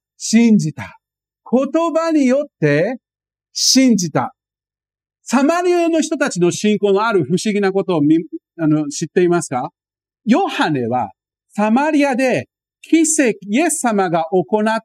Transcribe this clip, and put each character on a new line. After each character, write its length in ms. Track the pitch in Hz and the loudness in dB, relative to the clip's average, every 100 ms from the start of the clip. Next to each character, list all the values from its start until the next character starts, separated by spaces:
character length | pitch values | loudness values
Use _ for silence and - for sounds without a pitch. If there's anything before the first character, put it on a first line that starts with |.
| _ _ | _ _
信 400 | - 220 233 208 | 0 2 4 4
じ 160 | 151 | 0
た。 240 | 135 98 - _ _ _ _ - | -6 -14 -18 _ _ _ _ -2
言 420 | 247 277 320 330 | -2 0 -2 0
葉 180 | 311 330 | -2 0
に 140 | 311 254 | 0 2
よ 200 | 269 294 | 0 -4
っ 40 | _ | _
て 380 | 151 147 202 254 _ _ _ _ _ | 0 0 -2 -6 _ _ _ _ _
信 440 | - - 262 262 196 | -4 0 4 4 2
じ 140 | 170 | 0
た。 220 | 139 117 - _ _ _ _ _ _ _ _ | -4 -4 -10 _ _ _ _ _ _ _ _
サ 220 | - 247 | -4 0
マ 180 | 277 339 | 0 0
リ 120 | 359 349 | 0 0
ア 140 | 339 | 0
の 120 | 320 | 0
人 160 | 311 311 | -2 -4
た 140 | 285 | -4
ち 80 | 175 | 0
の 120 | 175 | -2
信 280 | 165 214 208 | 0 0 0
仰 120 | 202 | 0
の 140 | 196 226 | 0 0
あ 80 | |
る 100 | 196 | -2
不 120 | 131 180 | 0 -2
思 100 | 220 | -2
議 80 | 202 | -2
な 100 | 190 | -2
こ 120 | 196 | -2
と 140 | 180 165 | -2 0
を 40 | |
見-、 160 | 294 165 370 330 - - | 2 2 0 -12 -16 -4
あ 80 | 311 | 0
の、 200 | 151 143 | 0 -2
知 180 | - 160 | -8 -4
っ 20 | |
て 80 | 190 | 0
い 60 | 180 | 2
ま 160 | 170 | 0
す 60 | - | -2
か？ 200 | 123 151 - _ _ _ _ | -8 -8 -14 _ _ _ _
ヨ 240 | 214 285 370 | 0 0 0
ハ 220 | - 202 | -2 -2
ネ 160 | 143 117 | -2 -2
は 240 | 123 101 - _ _ _ | -4 -6 -10 _ _ _
サ 220 | - 214 | -4 0
マ 180 | 240 302 | 0 2
リ 160 | 294 277 | 0 0
ア 100 | 247 | 0
で 300 | 262 160 101 _ _ _ | -2 -2 -6 _ _ _
奇 200 | - 330 | 0 2
跡、 380 | 311 - 247 202 196 | 2 2 0 -2 -2
イ 80 | 226 | 0
エ 140 | 330 | 0
ス 80 | - | -2
様 320 | 240 202 185 | -2 0 0
が 140 | 165 160 | -2 0
行 340 | 185 175 214 | -2 0 -2
っ 200 | 214 220 | 0 -4